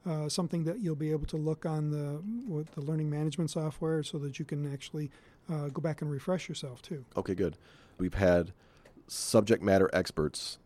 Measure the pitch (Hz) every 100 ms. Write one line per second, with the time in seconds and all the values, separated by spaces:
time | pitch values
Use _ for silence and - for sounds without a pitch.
0 | 180 156 151 - 170 170 160 208 185 151
1 | 156 156 147 156 156 156 170 156 151 147
2 | 143 147 196 233 254 151 156 - 143 156
3 | 151 147 156 147 160 165 156 - 160 160
4 | 147 156 139 135 151 147 143 139 - 156
5 | 147 - - - - 160 147 131 165 151
6 | 151 139 - 180 - 156 143 123 - 151
7 | 123 - 98 92 90 76 - - - -
8 | 92 90 95 87 82 - - - - -
9 | - - - 113 104 113 101 95 95 92
10 | 90 - 76 - - -